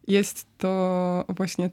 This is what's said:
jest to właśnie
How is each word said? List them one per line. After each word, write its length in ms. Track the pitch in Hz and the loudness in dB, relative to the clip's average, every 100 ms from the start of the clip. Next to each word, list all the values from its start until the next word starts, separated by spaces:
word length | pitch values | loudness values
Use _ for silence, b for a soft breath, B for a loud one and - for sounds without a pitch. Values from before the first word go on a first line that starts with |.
| - | 2
jest 380 | 98 - - - - | 2 2 -4 -16 -6
to 680 | 185 190 185 180 180 180 - | -2 0 2 2 0 0 -2
właśnie 400 | 180 190 - 180 | -4 -4 -2 -4